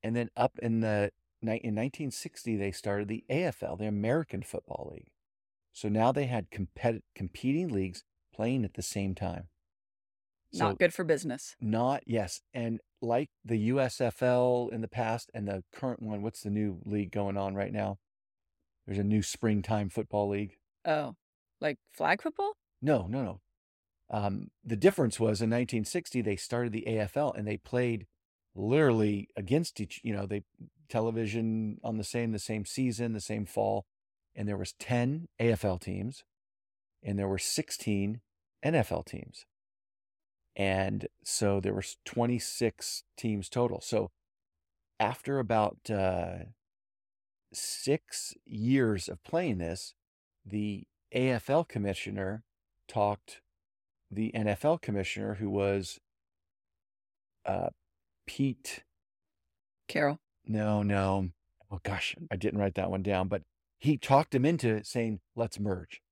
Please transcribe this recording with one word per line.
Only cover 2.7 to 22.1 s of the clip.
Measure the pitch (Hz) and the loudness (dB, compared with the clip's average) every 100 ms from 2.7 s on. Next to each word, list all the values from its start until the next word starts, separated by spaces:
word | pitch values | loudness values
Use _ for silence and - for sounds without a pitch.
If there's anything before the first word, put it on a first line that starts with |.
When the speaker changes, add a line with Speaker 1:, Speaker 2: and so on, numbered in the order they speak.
Speaker 1:
started | 95 107 101 104 | -2 -2 -2 -2
the | 113 - | -6 -2
A | 135 | 0
F | 180 - | 0 -2
L, | - 87 | -6 -4
the | 107 | -2
American | 104 110 143 160 98 | 0 2 2 0 -6
Football | - - - - - | -6 -10 -8 -10 -10
League. | - - _ _ _ _ _ _ | -12 -18 _ _ _ _ _ _
So | - 107 | -6 0
now | 104 117 | 4 4
they | 135 139 | 4 0
had | 120 101 | -2 -4
compet-, | - 92 - 120 113 - | -6 -8 0 0 0 -6
competing | - 95 - 123 147 180 | -8 -8 -4 0 0 0
leagues | 104 95 90 _ _ _ | 0 -2 -6 _ _ _
playing | - 113 131 | -4 0 0
at | 104 | -2
the | - | -4
same | 92 - 98 | -6 -2 -2
time. | 92 92 87 90 _ _ _ _ _ _ _ _ _ _ | -2 -4 -6 -10 _ _ _ _ _ _ _ _ _ _
Speaker 2:
Not | - 165 | 0 0
Speaker 1:
So | 190 | 4
Speaker 2:
good | 175 | 2
for | - | 4
business. | 170 151 175 123 - - | 0 2 0 -6 -10 -6
Speaker 1:
not, | 110 113 123 139 - | 0 2 4 2 0
yes. | 113 104 - _ | -2 -2 -6 _
And | 131 117 113 _ _ | -6 -4 -4 _ _
like | 117 117 147 _ | 0 0 0 _
the | - 113 | -2 2
U | 107 135 | 4 2
S | 131 - | 2 2
F | 120 - | -2 2
L | 127 123 127 123 123 | 4 6 6 4 0
in | 117 | -4
the | 113 | -6
past | - 113 117 - | -2 -2 -2 -4
and | - 101 | -6 -4
the | 98 - | -4 -6
current | - 131 120 | -6 -6 -4
one, | 110 104 | -6 -4
what's | 104 - | -4 -4
the | 104 | -2
new | 104 104 90 | 0 0 -2
league | - 104 98 | -4 -2 -2
going | 107 101 101 | -2 -2 0
on | 98 | -2
right | 98 98 | -2 -2
now? | 104 101 98 _ _ _ _ _ _ _ _ - | 0 -2 -4 _ _ _ _ _ _ _ _ -6
There's | 98 | 0
a | |
new | 101 107 | 4 4
springtime | 98 - 113 104 98 110 98 | 2 0 2 2 2 0 0
football | - 107 104 101 | -4 -2 0 0
league. | 101 104 - _ _ | 0 -4 -10 _ _
Speaker 2:
Oh, | - 156 135 180 _ _ _ _ | -2 0 -2 -8 _ _ _ _
like | 151 135 _ | -4 -4 _
flag | - 160 | -4 0